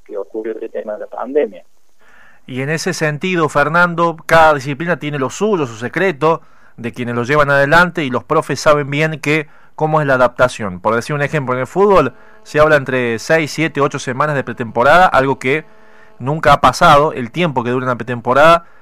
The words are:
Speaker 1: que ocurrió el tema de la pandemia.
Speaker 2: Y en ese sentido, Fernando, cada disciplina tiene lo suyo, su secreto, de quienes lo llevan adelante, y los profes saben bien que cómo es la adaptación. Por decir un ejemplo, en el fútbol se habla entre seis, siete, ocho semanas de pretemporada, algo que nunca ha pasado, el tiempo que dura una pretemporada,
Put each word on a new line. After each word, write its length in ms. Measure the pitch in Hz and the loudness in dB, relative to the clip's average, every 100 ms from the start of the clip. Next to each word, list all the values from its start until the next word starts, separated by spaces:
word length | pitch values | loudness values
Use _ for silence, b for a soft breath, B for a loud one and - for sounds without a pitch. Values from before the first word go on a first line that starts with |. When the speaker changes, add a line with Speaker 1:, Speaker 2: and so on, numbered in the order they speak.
Speaker 1:
que 140 | - 104 | -14 -12
ocurrió 420 | 98 110 113 107 | -10 -10 -10 -10
el 100 | 113 | -10
tema 260 | - 110 104 | -10 -10 -12
de 40 | |
la 80 | 101 | -12
pandemia. 560 | 110 117 147 113 87 - - - - b b b b - | -12 -6 -4 -4 -6 -20 -20 -20 -20 b b b b -12
Speaker 2:
Y 140 | 127 | -8
en 100 | 139 | -6
ese 220 | 160 185 | -4 -4
sentido, 540 | - 156 147 185 175 151 | -4 -4 -2 -4 -2 0
Fernando, 720 | 147 143 175 175 165 170 165 - | 0 0 2 2 0 -2 -2 0
cada 300 | 165 156 147 | 4 4 2
disciplina 420 | 135 139 170 160 | -2 -6 -4 -4
tiene 220 | 147 143 | -6 -6
lo 100 | 127 | -6
suyo, 380 | - 214 185 127 | -4 -2 0 -4
su 80 | 110 | -6
secreto, 680 | 120 165 190 139 156 160 b b b - | -6 -2 -2 0 0 0 b b b -12
de 140 | 117 | -10
quienes 220 | 123 120 | -8 -6
lo 80 | 120 | -4
llevan 300 | 120 151 143 | 0 2 4
adelante, 520 | 139 139 165 180 170 | 2 4 4 2 -2
y 60 | 135 | -4
los 140 | 120 | -4
profes 360 | - 156 - 139 | -2 -2 -2 0
saben 300 | 156 147 139 | 2 2 0
bien 300 | 143 160 151 | -2 -2 -2
que 260 | 143 156 147 b b - | -2 -2 -4 b b -6
cómo 260 | 156 156 | -2 0
es 60 | 143 | 2
la 80 | 127 | 2
adaptación. 680 | 123 - 127 - 101 90 | 2 2 -2 -2 -8 -4
Por 140 | 107 117 | -2 -2
decir 200 | 113 143 | -2 -4
un 60 | |
ejemplo, 320 | 143 156 127 | -4 -4 -4
en 80 | 127 | -4
el 60 | 127 | -4
fútbol 460 | 175 202 180 127 b b b | 0 4 4 2 b b b
se 180 | - 147 | -4 2
habla 180 | 151 151 | 4 4
entre 420 | 135 127 120 113 | 2 -2 -2 -4
seis, 320 | - 160 147 | 0 0 0
siete, 300 | - 160 143 | -4 -4 -2
ocho 180 | 143 139 | -2 -2
semanas 360 | - 123 151 139 | -6 -2 -2 -2
de 80 | |
pretemporada, 600 | 123 113 113 117 131 175 185 | -4 -8 -4 0 4 6 4
algo 320 | 135 139 131 | 2 0 -2
que 260 | 131 156 165 b b b b - | -2 -4 -6 b b b b -10
nunca 360 | 127 156 147 | -6 0 4
ha 60 | 143 | 4
pasado, 540 | 131 - 175 147 151 | 4 4 6 6 4
el 180 | 127 117 | -2 -6
tiempo 320 | 160 175 127 | -4 -2 -2
que 60 | 117 | -2
dura 160 | 127 127 | -2 -2
una 120 | 117 | -4
pretemporada, 680 | 117 120 120 135 160 170 b b | -6 -6 0 4 6 4 b b